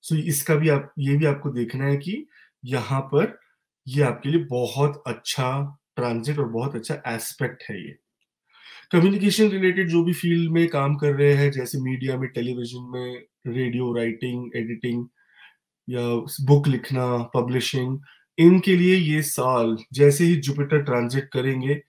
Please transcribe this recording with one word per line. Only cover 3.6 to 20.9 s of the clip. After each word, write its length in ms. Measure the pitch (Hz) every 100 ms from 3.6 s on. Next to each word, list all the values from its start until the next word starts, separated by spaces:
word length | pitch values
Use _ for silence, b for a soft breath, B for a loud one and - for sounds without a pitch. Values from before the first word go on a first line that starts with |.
| _ _ -
ये 160 | 135
आपके 260 | 135 110 135
लिए 140 | 165
बहुत 600 | 120 123 117 131 143 143 -
अच्छा 720 | 113 - - 127 139 143 - _ -
transit 440 | 123 117 117 147
और 100 | 123
बहुत 260 | 113 127 117
अच्छा 260 | - 147 123
aspect 560 | 113 - - - - -
है 180 | 101 73
ये। 80 | - _ _ _ _ _ B B B B
Communication 580 | 175 180 202 202 202 214
related 400 | 196 185 180 180
जो 140 | 170
भी 100 | 170
field 380 | 170 175 170 165
में 160 | 165 170
काम 280 | 151 139 143
कर 180 | 147
रहे 200 | 139 143
हैं, 180 | 139 143
जैसे 260 | 135 123 139
media 360 | 127 127 131 131
में, 120 | 131
television 640 | - 120 123 120 123 123 123
में, 300 | 123 123 - _ 131
radio, 460 | 120 127 123 123
writing, 580 | 117 117 113 127 123 120 120
editing 520 | 113 117 123 120 120 b b b b b _ _ -
या 120 | 123 120 117 117 - 131
book 220 | 143 143
लिखना, 500 | 127 - 131 123 120
publishing, 760 | 117 131 120 127 - 135 127 135 b b b -
इनके 380 | 165 185 185 185
लिए 200 | 180 185
ये 260 | 160 151
साल 560 | 147 - 127 127 113 110 -
जैसे 300 | 127 143 143
ही 120 | 170 170
Jupiter 460 | 139 143 139 151
transit 480 | 139